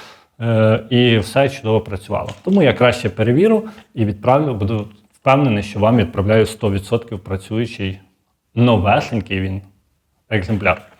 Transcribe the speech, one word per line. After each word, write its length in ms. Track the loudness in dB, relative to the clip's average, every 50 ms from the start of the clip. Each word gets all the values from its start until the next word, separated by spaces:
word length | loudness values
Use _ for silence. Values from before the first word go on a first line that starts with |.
| -20 -20 -20 _ _ _ _ -6
Е, 440 | -2 0 2 4 4 4 2 2 0 0
і 280 | 2 2 4 4 4 2
все 300 | 0 0 0 0 0 0
чудово 320 | -2 -4 -4 -2 -2 -2
працювало. 500 | -2 -4 -10 -10 -8 -8 -8 -6 -8 -8 -12 -8 -4
Тому 180 | 0 2 4
я 100 | 4 2
краще 380 | 2 4 2 2 2 0 -4 -6
перевірю 540 | -4 -2 0 0 2 2 2 2 2 0 -2 -6 -14 -20 -20 _ -6
і 100 | -4 -4
відправлю, 500 | -4 -4 -2 2 2 2 2 2 -2 -2
буду 340 | -2 -2 -2 -2 -4 -6 -8 -14 _ _ _
впевнений, 500 | _ _ 0 2 2 4 2 2 0 -2
що 180 | -4 -6 -4 0
вам 160 | 2 2 4
відправляю 500 | 2 2 0 -2 -2 0 2 4 2 2
сто 240 | 0 -2 -4 -2 -2
відсотків 480 | -2 -2 -4 -4 -4 -4 -4 -6 -14 -12
працюючий, 800 | -10 -8 -8 -8 -8 -6 -6 -6 -6 -6 -6 -8 -8 -8 -8 -10 -16 _ _ _ _ _ _ _ _ _ 0
новесенький 840 | 2 4 4 4 2 2 2 2 0 0 -2 -6 -6 -6 -4 -4 -4
він 220 | -4 -4 -6 -8 -12 -16 _ _ _ _ _ _ _ _ _ _ _ -4
екземпляр. 520 | -4 -4 -2 -2 -4 -2 0 -2 -2 -2 -6 -20 _ _